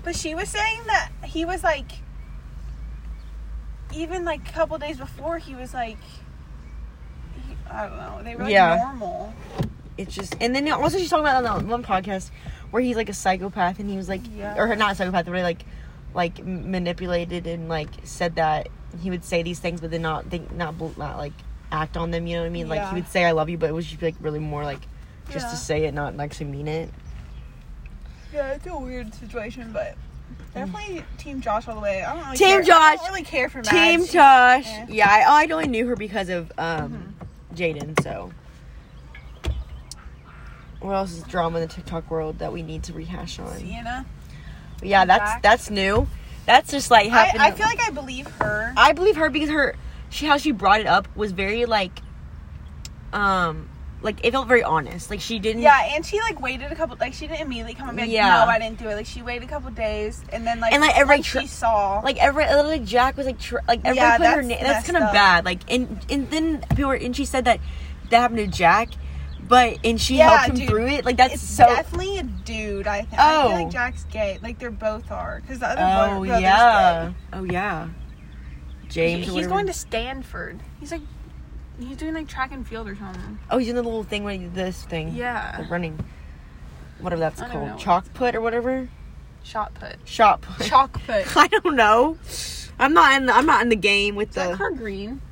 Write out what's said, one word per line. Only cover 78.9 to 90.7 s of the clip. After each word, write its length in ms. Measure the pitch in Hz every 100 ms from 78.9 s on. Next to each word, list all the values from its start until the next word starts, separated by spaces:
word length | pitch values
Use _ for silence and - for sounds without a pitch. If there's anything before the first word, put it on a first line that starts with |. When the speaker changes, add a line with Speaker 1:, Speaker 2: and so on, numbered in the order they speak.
| 330 330 349
Speaker 2:
or 40 | 175
Speaker 1:
he's 60 |
Speaker 2:
whatever. 160 | - 349
Speaker 1:
going 180 | 381 403
to 60 |
Stanford. 840 | 339 - 226 240 269 254 - - 180 - -
He's, 120 | 294
like, 100 | 330 294 - - - - - - -
he's 160 | 247 277
doing, 180 | 311 320
like, 120 | 302
track 260 | - 262
and 120 | 277 233
field 200 | 220 214
or 80 | 202
something. 420 | 196 185 190 214 -
Speaker 2:
Oh, 80 | 254
he's 80 | 233
doing 80 | 240
the 80 |
little 200 | 233 226
thing 200 | 214 208
with 320 | 202 196 175 180
this 260 | 185 180
thing. 300 | - 165 156 165
Speaker 1:
Yeah. 420 | 240 240 - -
Speaker 2:
The 20 | 156
running. 380 | 170 170 156 - - - - - - - - - -
Whatever 200 | 185 170
that's 200 | 160 -
Speaker 1:
I 60 | -
don't 60 |
Speaker 2:
called. 140 | 156 143
Speaker 1:
know. 80 | 139
Speaker 2:
Chalk 340 | 196 175 - -
put 180 | 247
or 80 | 220
whatever? 460 | 226 233 240 262 254 - - - - -
Speaker 1:
Shot 320 | - - 214 -
put. 220 | - - -
Speaker 2:
Shot 360 | - 214 180
put. 240 | - -
Speaker 1:
Chalk 280 | -